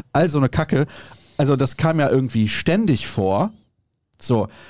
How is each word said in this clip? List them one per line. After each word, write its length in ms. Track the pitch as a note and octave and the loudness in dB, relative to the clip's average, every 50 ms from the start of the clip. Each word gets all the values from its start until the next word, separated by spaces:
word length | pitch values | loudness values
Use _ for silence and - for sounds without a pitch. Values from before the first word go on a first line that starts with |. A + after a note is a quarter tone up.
| - _ | -8 _
All 160 | - C#3+ E3+ F3+ | 0 0 0 0
so 100 | C#3+ D3 | 2 0
eine 100 | C3+ B2 | 0 0
Kacke. 380 | - - D#3 - - C3+ C#3+ - - - - - - - - - - | 0 -2 -2 0 0 0 0 -2 -6 -14 -20 -20 -20 -20 -20 -10 -4
Also 180 | - B2+ C3+ C#3+ | -2 0 0 2
das 220 | B2+ C#3 B2+ - | 0 0 -2 -2
kam 240 | - D#3+ D#3+ D#3+ D#3+ | 0 0 0 2 2
ja 100 | C#3+ - | 2 2
irgendwie 380 | A#2+ C3+ C3 A#2+ - A2+ G#2+ G#2+ | 2 0 0 0 0 0 0 0
ständig 580 | - - - D#3+ E3 G#3 A3+ F#3 C3+ G#2 - | -2 -2 -2 0 0 2 2 2 0 0 -2
vor. 460 | - - - G2 F#2+ F#2+ G#2 D#3+ A3 - - _ _ _ _ _ _ _ _ _ _ _ - | -4 -4 -2 0 0 0 0 0 -2 -6 -10 _ _ _ _ _ _ _ _ _ _ _ -8
So, 280 | - - A#3+ A3 G3 - - - - | -4 0 0 0 0 -2 -8 -16 -20